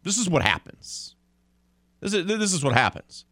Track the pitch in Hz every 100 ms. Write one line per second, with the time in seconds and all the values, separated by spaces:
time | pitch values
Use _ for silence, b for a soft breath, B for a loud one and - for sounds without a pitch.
0 | 175 202 196 160 101 80 - - - -
1 | - _ _ _ _ _ _ _ _ _
2 | 196 208 175 214 208 180 139 123 113 -
3 | - - -